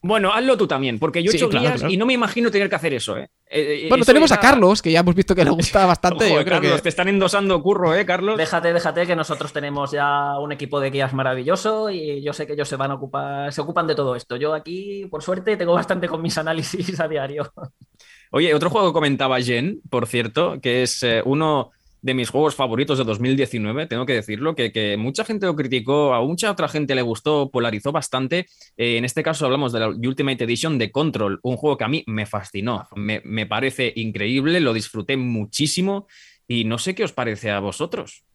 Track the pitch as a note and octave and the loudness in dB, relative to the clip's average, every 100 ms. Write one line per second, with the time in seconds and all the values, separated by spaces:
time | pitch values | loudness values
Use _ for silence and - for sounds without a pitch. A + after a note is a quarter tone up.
0 | F3+ G#3+ F#3+ G#3+ C4 A3+ F#3+ C#3 C3+ A2 | 2 2 4 2 2 4 2 2 0 0
1 | D#3+ E3+ F3 E3+ A#3+ - - B3 - F#3+ | 0 0 2 2 2 2 2 0 0 2
2 | A#3 B3+ G#3+ A#3+ A#3 G3+ G3 F#3+ A#3+ C3 | 2 2 0 2 2 2 0 0 -2 -2
3 | - F#2+ C2+ _ _ D3+ D3 D3 D#3 B3+ | -4 -6 -8 _ _ -2 0 -2 2 4
4 | A#3 C#4 D#4+ G#3 A#3 C4+ F#3 G#3+ E3 D#3+ | 6 6 6 6 6 8 6 6 4 4
5 | F3+ F3 F#3+ F#3 C#3+ D#3+ D#3+ G#3 F#3 F3 | 6 4 4 6 6 4 2 4 6 4
6 | F3+ E3+ A3 D3+ D3+ F3 D3 D3 F3 - | 2 2 4 4 4 2 4 2 0 0
7 | F3+ G3 F#3+ G3+ G3 F3+ D#3 G3+ F3 E3+ | 2 4 4 2 2 2 2 2 4 2
8 | F3 F3+ G3 A3 D#3+ F3 E3+ E3+ E3+ D#3+ | 2 0 0 0 0 2 2 2 0 0
9 | F3 E3 D#3 D3+ D3 D3+ C#3+ C#3+ C#3 C#3+ | 0 0 -2 -4 -4 -6 -6 -4 -4 0
10 | C#3+ C#3+ C#3+ C#3+ D3 D3 C#3 C#3+ C3+ C#3 | 0 2 0 -2 -4 -6 -4 -2 -2 0
11 | C3 C3+ C3 C3 C3 F#3+ G#3+ G#3+ G#3+ F#3 | -2 0 -2 -2 -2 0 0 -2 -2 -4
12 | D3+ C#3+ C#3+ C#3+ D3 D3 C#3 C3+ C#3 C3+ | -6 -4 -6 -6 -6 -4 -4 -2 -4 -4
13 | C3+ C#3+ C#3 C#3 C#3+ C#3+ D3 E3+ E3 D3 | -6 -6 -6 -6 -6 -6 -4 -2 0 0
14 | C3+ B2 - B2 D3 D#3 D#3 F3+ G3+ G3+ | 0 -2 -6 -4 -2 -2 -6 -10 -8 -10
15 | F#3+ D#3 D3+ F#3 F#3+ G#3 E3+ F3 - F3+ | -10 -10 -6 -4 -2 0 2 2 2 -2
16 | E3+ D#3+ E3 D#3+ D#3+ D#3+ D3+ F#3+ F3 E3 | -2 -4 -2 -2 -2 -4 -4 -6 -4 -4
17 | D#3+ D3+ C3+ D3 C#3 - C3+ _ - _ | -2 -2 -6 -6 -8 -10 -18 _ -20 _
18 | - - _ - E3+ D3+ E3+ G#3+ F#3+ D#3+ | -20 -20 _ 0 2 2 2 2 2 4
19 | D3+ C3+ C3+ B2+ B2 A#2+ D3+ G#3+ - B2 | 2 2 2 2 2 0 0 -6 -4 -2
20 | A#2 B2 A2+ B2+ F3 C#3 B2+ B2 B2 - | 0 -2 0 0 -2 -2 0 0 0 0
21 | B2 A2+ B2+ C#3 D#3+ D3 - _ _ _ | 0 0 2 0 2 0 -2 _ _ _
22 | C3 B2+ A#2 C#3 D3+ C#3 C3 A2+ C#3+ C3+ | -4 -2 -2 2 0 0 -2 0 0 0
23 | A#2 G#2 B2 C3+ B2+ A#2 G#2 B2 E3 A#2 | 0 0 0 2 0 -2 -4 -4 -4 -4
24 | B2+ B2 G#2+ G#2+ D3+ D#3 A#2 A2 G#2 G#2 | -2 -2 -2 -4 -4 -2 -2 0 -2 -2
25 | A#2 D#3 A3 G#3+ F#3 D#3 C3+ B2+ A2 C#3+ | -2 -4 -4 -2 -2 0 -2 -2 0 2
26 | C#3+ B2 C3 F3 A3 G3+ D3+ D#3 C#3+ C3 | 4 2 0 0 -2 -2 -2 -2 -2 0
27 | A#2+ A2 - D3+ C3+ B2+ A#2 G#2+ C#3 D#3 | 0 -2 0 0 0 0 -2 -2 -4 -4
28 | - C3 C3 E3+ F3+ _ - - A#2+ A#2 | -2 -4 -2 -2 -4 _ -20 -4 0 0
29 | B2+ D#3 D3+ D#3 C#3+ C3+ C3+ A#2 A2 G2+ | -2 -2 -2 -2 0 0 0 -2 -2 -2
30 | A#2+ C3 C#3 B2 A#2 A#2 D#3+ C#3+ G#2+ C3+ | -4 -2 -2 -2 -2 -2 0 0 0 0
31 | D#3 A2 G#2 F#2+ B2 B2 D3+ C#3 A2 D#3 | 0 0 -2 -2 -4 -2 0 0 -2 -2
32 | - A2 G#2 G#2+ G2 G2 A2 G#2+ - G2+ | -4 -6 -4 -8 -8 -6 -4 -6 -8 -8
33 | G#2 G#2+ - A2 G#2+ A2 C3 - B2 - | -6 -6 -6 -6 -4 -2 -2 -2 -4 -2
34 | A2+ G2+ G#2 C3 C#3+ F3 C#3+ A2+ - A2 | -6 -4 -2 0 0 2 0 0 -4 -8
35 | G2 C3+ B2 A2+ G#2+ - D3 - F#3+ G3 | -4 -4 -2 -4 -4 -2 -2 0 -2 -4
36 | G3+ - - _ _ A#2+ A2 A#2 F#3 F#3+ | -8 -20 -20 _ _ -4 -2 -2 -4 -4
37 | G3+ - A#2+ G#2+ G#2+ G2+ G2 - E3 A3 | -4 -2 -4 -4 -4 -2 -4 -6 -6 -6
38 | - - _ | -10 -18 _